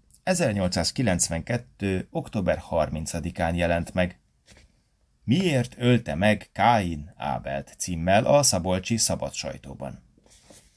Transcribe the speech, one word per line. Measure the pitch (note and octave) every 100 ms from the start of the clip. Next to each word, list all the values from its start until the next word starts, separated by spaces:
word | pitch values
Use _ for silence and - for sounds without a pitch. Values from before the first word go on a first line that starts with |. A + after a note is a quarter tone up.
| _ -
ezernyolcszázkilencvenkettő | - F3+ C#3+ G2+ F2+ F2+ E2+ - A#2+ F2 - E2 - A#2+ - - G2 F#2+ -
október | - C#3 A2 F2 D#2+
harmincadikán | - E2+ D2+ D#2 D#2+ E2+ E2+ F2+ E2 E2+
jelent | E2+ E2+ E2
meg. | F#2 F2 - _ _ _ - - _ _ _ _ _
Miért | - D3+ F#3 C3+ A#2 -
ölte | B2 B2 A#2+ D2+
meg | G#2 G2+ -
Káin | - G#2+ A#2 F2+ D#2 D#2+ -
Ábelt | C#2 B1+ C#2+ C#2 - -
címmel | - E2+ E2+ G2+ -
a | C#3+
szabolcsi | C#3 F#2 F2+ F#2 - A#2
Szabad | - F2+ C#2
Sajtóban. | - D2 C2 C#2 C2+ C#2 - _ _ _ - _ - _